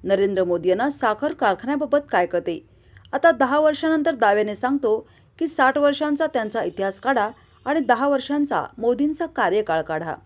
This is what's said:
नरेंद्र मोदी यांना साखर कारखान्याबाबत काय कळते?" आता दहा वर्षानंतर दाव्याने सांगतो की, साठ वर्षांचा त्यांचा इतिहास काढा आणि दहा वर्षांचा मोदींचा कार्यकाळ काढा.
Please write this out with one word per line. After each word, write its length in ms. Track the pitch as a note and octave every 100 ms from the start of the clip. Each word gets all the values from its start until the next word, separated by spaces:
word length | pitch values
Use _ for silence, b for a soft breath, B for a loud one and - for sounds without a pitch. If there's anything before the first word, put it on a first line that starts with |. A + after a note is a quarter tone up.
नरेंद्र 400 | F#3 F#3+ G3+ F#3+
मोदी 240 | F3+ F3 F3
यांना 220 | F#3 C4+
साखर 420 | - A#3 - D4
कारखान्याबाबत 680 | D#4 A3 F#3 A#3+ D4 C#4 C#4+ C#4+
काय 160 | G3 F3
कळते?" 420 | F3 E3+ E3 - b b b b
आता 180 | C#4 E4+
दहा 300 | B3+ C4 D4
वर्षानंतर 540 | D#4 D4 D#4+ D#4+ D4
दाव्याने 420 | C4 G#3+ G#3 G#3 G#3
सांगतो 520 | B3+ C#4 A#3+ G#3+ b b b -
की, 100 | D#4+
साठ 300 | - C4 C#4+
वर्षांचा 480 | C#4+ C#4 D4+ D4 D#4
त्यांचा 360 | B3+ G#3+ A3+
इतिहास 380 | F3 - G3 F#3+
काढा 300 | B3 B3+ G#3 b b b
आणि 160 | C4 D#4
दहा 280 | B3+ A#3 C#4+
वर्षांचा 560 | C#4 C4 D4 C#4+ F#3+ - -
मोदींचा 480 | A3+ A#3+ D4 D4+ E4
कार्यकाळ 560 | C#4+ A3 G3+ G#3+ D#3+
काढा. 320 | D#3 D#3 E3 -